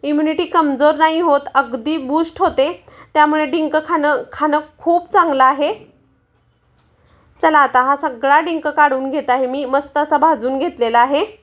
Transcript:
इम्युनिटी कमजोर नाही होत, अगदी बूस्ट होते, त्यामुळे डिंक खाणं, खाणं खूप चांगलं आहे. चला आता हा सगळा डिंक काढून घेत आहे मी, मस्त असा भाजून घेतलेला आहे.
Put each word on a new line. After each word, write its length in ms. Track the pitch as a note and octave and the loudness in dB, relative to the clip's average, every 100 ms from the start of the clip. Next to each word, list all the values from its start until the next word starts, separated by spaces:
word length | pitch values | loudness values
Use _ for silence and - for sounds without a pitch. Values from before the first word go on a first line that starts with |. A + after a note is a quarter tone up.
इम्युनिटी 420 | C#4+ D4 D#4 D#4 E4+ | -2 -2 0 -2 -2
कमजोर 500 | E4 D4+ C4 D4 D4+ | 0 0 2 2 4
नाही 240 | D#4+ D#4+ | 2 2
होत, 220 | E4+ C#4+ C#4+ C4 | 2 0 0 -2
अगदी 420 | B3 A#3+ A#3 D#4 | -2 -4 -4 -6
बूस्ट 420 | C4 D4+ E4 - | -2 -2 -4 -2
होते, 440 | F4+ - C#4 F4 - - - | -2 0 -2 -2 -16 -20 -6
त्यामुळे 320 | D4+ D4+ D#4 D4+ | 2 2 2 0
डिंक 300 | E4 D#4 D4+ D#4 | -2 -2 -2 -2
खाणं, 360 | D#4 D4 C#4+ - | -2 0 -2 -4
खाणं 260 | - D4+ D4 D4+ _ | -4 -2 -2 -4 _
खूप 340 | - E4+ F4 | 0 0 0
चांगलं 320 | G4 E4+ C#4 | 0 0 2
आहे. 300 | C4 C4+ C#4+ A4 - _ _ _ _ _ _ _ _ _ _ _ _ _ _ _ | 2 2 -2 -4 -12 _ _ _ _ _ _ _ _ _ _ _ _ _ _ _
चला 180 | D#4+ D#4 | 0 2
आता 220 | C4+ B3+ | 2 2
हा 140 | B3+ C#4 | 0 0
सगळा 440 | D#4 A#3+ C4+ C#4+ | -2 -4 0 2
डिंक 280 | D#4+ D#4+ D4+ | 0 -4 -4
काढून 420 | D4+ D4 C4+ C4+ | 2 2 2 -4
घेत 200 | D4+ - | -6 -2
आहे 180 | B3+ B3+ | -2 0
मी, 180 | C4+ C4+ | -4 -2
मस्त 320 | C4+ C#4+ D4 | -4 -2 -4
असा 200 | D4 D4+ | 0 2
भाजून 420 | D#4 D4+ A#3+ C4+ | 2 0 -2 -4
घेतलेला 400 | E4+ - A#3 A#3 | -4 -2 0 2
आहे. 260 | B3 C#4+ G#4+ - | 2 0 -2 -8